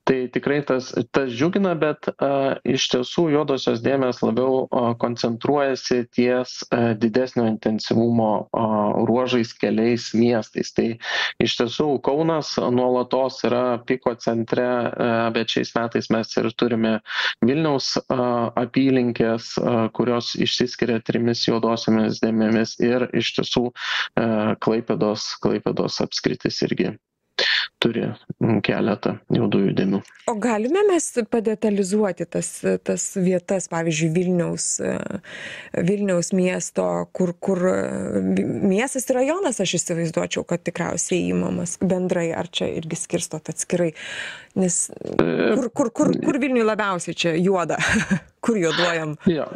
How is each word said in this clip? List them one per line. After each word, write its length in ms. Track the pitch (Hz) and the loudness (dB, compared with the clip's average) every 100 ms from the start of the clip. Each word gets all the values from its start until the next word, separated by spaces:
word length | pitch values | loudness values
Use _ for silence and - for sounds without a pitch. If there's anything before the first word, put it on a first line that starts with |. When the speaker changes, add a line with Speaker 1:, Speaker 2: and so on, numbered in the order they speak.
Speaker 1:
Tai 180 | - 131 127 | 0 0 0
tikrai 340 | 131 139 143 | -2 0 0
tas, 300 | 143 131 123 - 117 | 0 -2 -2 -4 0
tas 240 | - 135 | 0 -2
džiugina, 420 | 117 156 202 196 | 0 0 2 0
bet, 340 | 165 151 139 - | 2 0 0 -6
a, 480 | - 139 139 135 - | -2 0 2 0 0
iš 280 | - 135 - | 0 0 0
tiesų 400 | 127 123 - 170 | 0 0 0 2
juodosios 520 | 147 143 135 120 117 | 2 2 0 0 0
dėmės 400 | 123 139 127 123 | 0 2 0 0
labiau, 460 | 117 113 131 131 - | 0 2 2 2 0
a, 260 | 131 120 | 0 0
koncentruojasi 1080 | 117 123 117 123 117 - 143 139 127 - 123 120 | 0 -2 0 -2 0 0 2 2 0 0 0 0
ties, 520 | - 120 127 127 - | 2 2 2 -2 -8
a, 280 | - 120 117 | -2 2 2
didesnio 540 | 113 117 117 127 - 117 | 4 2 2 0 2 0
intensyvumo, 840 | 107 113 110 - 113 117 117 110 104 - | 2 0 -2 2 2 4 4 2 0 0
a, 160 | - 110 107 104 - | 0 2 2 2 2
ruožais, 560 | 113 117 127 123 113 | 2 2 2 2 0
keliais, 560 | - 110 107 113 123 - | 0 0 2 2 2 0
miestais. 600 | 110 117 117 - - - | 2 4 2 -2 -6 -2
Tai 180 | - 113 113 - - - - | 0 0 -2 -6 -4 -4 0
iš 200 | 117 - | -2 2
tiesų 320 | 120 - 151 131 | -2 0 0 2
Kaunas 540 | - 143 160 160 135 - | 0 2 2 0 -2 -2
nuolatos 840 | 101 123 127 123 123 131 131 - | 2 2 4 2 2 0 0 0
yra 360 | 117 123 127 120 | 0 2 0 -2
piko 340 | 120 127 - | -2 -2 0
centre, 480 | 117 - 113 113 123 | -2 -2 0 0 0
a, 680 | 123 123 120 - 120 113 117 | 2 0 -2 0 0 2 0
bet 180 | 117 110 | 0 0
šiais 240 | - 120 | -2 -2
metais 380 | 117 120 117 - | -2 0 -2 0
mes 240 | 113 110 | -2 0
ir 160 | - 113 | -2 -2
turime 480 | - 120 117 113 110 - - - - | 0 0 2 2 0 -4 -4 -4 0
Vilniaus, 560 | 113 143 160 139 - - | 2 2 2 0 0 -4
a, 520 | - 127 123 120 117 | -2 0 0 0 0
apylinkės, 1000 | - 123 - 135 131 120 117 113 113 - | -2 0 2 4 4 2 2 2 2 -2
a, 340 | - - 120 110 | -2 2 2 0
kurios 460 | - 120 120 - | 0 0 0 -2
išsiskiria 680 | - - - 123 - 120 117 | -2 -2 0 -2 0 0 0
trimis 460 | - 117 117 117 - | 0 0 2 0 0
juodosiomis 760 | 117 113 117 - 110 110 - | 2 2 0 2 2 2 0
dėmėmis, 560 | 113 113 110 110 113 - | 0 2 4 2 0 0
ir 300 | 120 123 123 | 2 2 0
iš 240 | 117 113 | 0 0
tiesų, 300 | - - - 120 - - - - | -2 0 0 0 -4 -4 -4 -2
a, 180 | - 113 110 107 | 0 0 2 0
Klaipėdos, 800 | 104 - 113 120 107 104 104 - - | 0 0 0 0 0 0 0 -6 -4
Klaipėdos 640 | - 107 - 101 92 - | -2 0 -2 -2 -2 -2
apskritis 600 | - - 107 110 - - | -4 -2 -2 -2 -4 -2
irgi 300 | - - - 110 _ _ _ - - - - | -2 0 -2 -2 _ _ _ -2 0 0 -4
turi, 300 | _ 120 113 107 113 _ | _ 0 0 -4 -6 _
mm, 260 | - 117 110 | -2 2 2
keletą 560 | - 101 104 104 - 107 _ | 2 0 0 0 -2 -4 _
juodųjų 460 | - 110 101 98 | 0 2 2 2
dėmių. 240 | - 95 - - - | 2 0 -2 -4 -8
Speaker 2:
O 120 | - | -6
galime 500 | 220 233 214 226 359 | -2 0 0 0 2
mes 240 | 415 339 - 247 | 2 2 0 -4
padetalizuoti 1000 | 220 240 214 214 220 202 185 208 208 175 | -2 0 0 0 0 0 0 2 0 -2
tas, 260 | 170 175 170 - 185 185 | -4 -4 -6 -4 -2 -2
tas 260 | - 185 - | -2 -4 -4
vietas, 540 | 196 185 180 - 196 156 | 0 2 0 0 -4 -2
pavyzdžiui, 420 | 170 165 156 165 | -2 0 0 2
Vilniaus, 580 | 165 180 180 165 170 - - | 2 2 2 0 -2 -4 -4
e, 180 | - - - - - - - - - - | -4 -4 -6 -10 -12 -16 -14 -14 -8 -2
Vilniaus 540 | 175 202 202 180 170 | 0 0 2 0 0
miesto, 540 | 190 180 180 - - 180 175 175 | 2 2 0 -4 -2 -2 -2 -4
kur, 260 | - 180 | -2 -2
kur, 260 | 170 - 185 | -2 -2 0
e, 600 | 185 196 - - - 196 | 2 0 -2 -4 -2 -2
mi-, 240 | 190 190 - - 202 | 0 0 0 0 2
miestas 420 | 190 262 269 - | 2 0 -2 0
ir 80 | 247 | 2
rajonas, 420 | 269 349 370 233 | 2 2 -2 0
aš 140 | 180 | -2
įsivaizduočiau, 720 | 175 - 170 165 170 180 - - | -2 -2 -2 -2 -2 -2 -4 -4
kad 180 | 175 | -4
tikriausiai 640 | 175 170 170 175 - 180 175 | -4 -4 -4 -4 -2 -2 0
imamas 480 | 180 180 180 175 - | 0 0 -2 -6 -2
bendrai, 520 | 190 185 180 180 165 | 0 0 0 -2 -2
ar 180 | - 175 | -4 -6
čia 220 | - 185 | -4 -4
irgi 260 | - 160 170 | -4 -6 -8
skirstot 540 | - 170 - 156 - | -4 -6 -6 -10 -10
atskirai? 420 | - - 175 170 - - - - - - | -10 -4 0 -2 -4 -12 -10 -12 -14 -8
Nes 320 | - 185 160 - | -2 0 0 -4
Speaker 1:
E, 640 | - - - - 247 - | -8 -8 -4 -2 0 0
Speaker 2:
kur, 140 | 220 247 | 0 -4
kur, 200 | - 247 | -4 -4
kur, 240 | - 294 | -2 -2
kur 240 | - - 285 | 0 -2 -2
Vilniui 260 | 269 247 | -2 0
labiausiai 500 | 220 208 202 180 175 | 0 -2 -4 -4 -6
čia 200 | 160 170 | -4 -2
juoda? 460 | 160 185 185 160 156 - 220 - | 0 0 0 -2 -2 0 -2 0
<laughs> 340 | 190 - _ | -4 -4 _
Kur 140 | - 220 | -2 0
juoduojam? 560 | 165 156 175 165 156 147 | 0 0 0 -2 -4 -2
Speaker 1:
Jo. 240 | - 160 123 | 0 0 -2